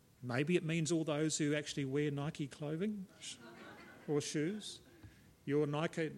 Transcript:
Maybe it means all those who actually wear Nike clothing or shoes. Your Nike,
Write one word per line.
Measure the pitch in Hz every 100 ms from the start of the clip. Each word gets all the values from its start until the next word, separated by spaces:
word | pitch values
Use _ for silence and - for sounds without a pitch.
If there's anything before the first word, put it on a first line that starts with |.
| - -
Maybe | 123 123 147 175
it |
means | 160 165 160
all | 165
those | 156 147 156 -
who | 147
actually | 147 - -
wear | 135 143 151
Nike | 143 143 - 139
clothing | - 147 160 214 208 185 - - - - - - - - - -
or | 147
shoes. | - 156 156 214 - - - - - - - -
Your | - 143 147
Nike, | 147 165 - -